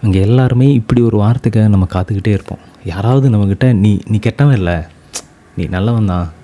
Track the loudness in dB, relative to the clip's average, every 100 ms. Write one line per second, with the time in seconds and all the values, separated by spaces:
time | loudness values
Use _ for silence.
0 | 0 0 2 2 2 2 2 2 0 0
1 | 2 2 0 0 -2 0 2 2 0 -2
2 | -4 -4 -2 -4 -6 -16 -18 -16 -12 -6
3 | 0 2 2 2 0 0 0 2 2 0
4 | -2 -2 -2 0 2 2 0 -4 -6 -16
5 | -16 -16 -16 _ _ -10 -6 -4 -2 0
6 | -2 -2 -6 -10